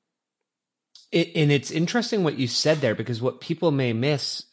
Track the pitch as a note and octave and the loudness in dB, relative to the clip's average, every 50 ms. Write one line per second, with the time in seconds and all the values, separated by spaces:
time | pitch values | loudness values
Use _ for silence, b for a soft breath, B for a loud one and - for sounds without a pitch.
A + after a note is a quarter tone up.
0 | _ _ _ _ _ _ _ _ _ _ _ _ _ _ _ _ _ _ _ - | _ _ _ _ _ _ _ _ _ _ _ _ _ _ _ _ _ _ _ -20
1 | - _ - E3+ E3 E3 - D#3 D3+ D3 C#3+ C3+ - - - D#3+ E3+ E3+ - A#3+ | -10 _ 0 0 0 2 2 2 4 4 4 2 0 -2 -2 -2 -2 0 0 -2
2 | A#3 - A#3 G3+ F3 D3 - C3 C3 A#2 - - - D3+ D#3 D3 C3+ A2+ G#2 - | 0 0 0 0 0 0 0 0 -2 -2 -2 0 2 2 2 2 2 0 0 -2
3 | A2 - A#2+ A2 A#2+ B2+ - - - - D#3 - F3 E3 C#3+ C3+ C3 A#2+ A2+ A2+ | -4 -6 -6 -2 -2 -4 -4 -4 -6 -6 -4 0 0 0 2 2 0 0 0 0
4 | C3 D3 D3+ B2 - - - - - _ | 0 0 0 -2 -4 -6 -8 -10 -12 _